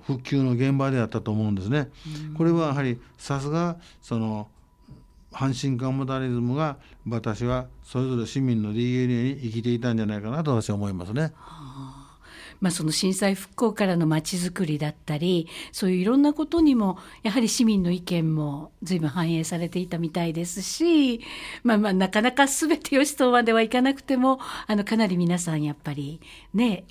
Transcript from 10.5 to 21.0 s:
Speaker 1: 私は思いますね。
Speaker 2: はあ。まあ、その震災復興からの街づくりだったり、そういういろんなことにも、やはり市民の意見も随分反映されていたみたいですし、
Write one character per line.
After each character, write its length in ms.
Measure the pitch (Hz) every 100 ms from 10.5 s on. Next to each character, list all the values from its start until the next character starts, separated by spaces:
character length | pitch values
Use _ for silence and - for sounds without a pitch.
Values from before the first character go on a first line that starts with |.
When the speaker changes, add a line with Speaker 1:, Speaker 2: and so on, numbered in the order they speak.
| 117
Speaker 1:
私 100 | 107
は 60 |
思 120 | 101 101
い 40 |
ま 140 | 92 87
す 60 |
ね。 100 | 123
Speaker 2:
は 60 | 160
あ。 600 | - - 160 135 135 131 135 139 - - - - -
ま 100 | 180
あ、 20 |
そ 120 | 165
の 80 | 156
震 220 | - 190
災 220 | 190 196
復 180 | 190 -
興 180 | - 226
か 120 | 214
ら 120 | 196 175
の 100 | 156
街 300 | 156 - 180
づ 140 | 180
く 140 | 175
り 120 | 165 147
だ 120 | 151
っ 60 | -
た 120 | - 151
り、 300 | 175 175 165 - -
そ 160 | - 190
う 40 |
い 20 |
う 20 | 185
い 80 |
ろ 120 | 190 269
ん 40 |
な 120 | 294
こ 120 | 302
と 160 | 311 339
に 140 | 311
も、 220 | 240 196 180 - -
や 80 | 220
は 80 | 233
り 100 | 220
市 160 | -
民 180 | 226 202
の 80 | 175
意 100 | 180
見 340 | 175 175 160
も 360 | 156 147 143 151 _
随 160 | 165 180
分 100 | 151
反 220 | 175 165
映 120 | 165
さ 140 | 165 170
れ 120 | 170
て 100 | 180
い 80 | 180
た 100 | 170
み 120 | 165
た 160 | 175
い 80 | 165
で 120 | 160
す 160 | 175 202
し、 600 | - - 339 311